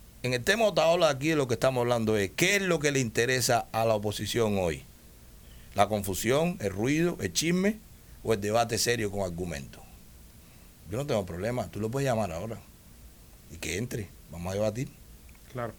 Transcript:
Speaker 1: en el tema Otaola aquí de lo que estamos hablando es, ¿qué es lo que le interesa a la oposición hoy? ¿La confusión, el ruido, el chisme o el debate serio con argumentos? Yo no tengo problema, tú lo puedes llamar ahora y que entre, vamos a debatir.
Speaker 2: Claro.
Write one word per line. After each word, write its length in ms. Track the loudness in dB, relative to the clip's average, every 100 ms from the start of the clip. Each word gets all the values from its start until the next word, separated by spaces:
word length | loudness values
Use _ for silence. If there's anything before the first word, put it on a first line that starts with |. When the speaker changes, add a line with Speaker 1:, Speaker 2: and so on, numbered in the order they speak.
| -20 -6
Speaker 1:
en 100 | -2
el 100 | 0
tema 220 | 2 2 4
Otaola 440 | 4 4 4 4
aquí 200 | 2 0
de 60 | 2
lo 120 | 2
que 60 | 2
estamos 260 | 2 2
hablando 360 | 2 2 2 2
es, 140 | 2 2
¿qué 200 | 2 4
es 60 |
lo 180 | 2 2
que 120 | 2
le 80 | 2
interesa 680 | 0 0 2 2 2 2 0
a 120 | 0 2
la 80 | 2
oposición 640 | 0 -4 -2 0 2 2
hoy? 260 | 0 -2 -8 -20 -20 -20 -20 -20 -20 -20 -8 0
¿La 120 | 2
confusión, 720 | 2 -2 -2 2 2 2 -2
el 80 | -4
ruido, 460 | -2 0 2 0 0
el 100 | -4
chisme 440 | 0 0 2 2 0 -10 -20 -20 -8
o 100 | -2
el 80 | 0
debate 360 | 2 2 2 0
serio 340 | 0 0 -2
con 100 | -2
argumentos? 600 | -4 -4 -6 -6 -10 -16 -20 -20 -20 -20 -20 -20 -20 -20 -20 -20 -8
Yo 80 | -6
no 80 | 0
tengo 200 | -2 -2
problema, 420 | -4 -4 -2 -4
tú 100 | -4
lo 100 | -4
puedes 160 | 0 0
llamar 240 | 0 -2
ahora 260 | -4 -8 -10 -14 -20 -20 -20 -20 -20 -20 -20 -18
y 60 | -10
que 200 | -4 -4
entre, 320 | -4 -6 -8 -14 -16
vamos 200 | -10 -4
a 40 | 0
debatir. 340 | 0 -2 -6 -10 -20 -20 -20 -20 -14
Speaker 2:
Claro. 200 | -8 -8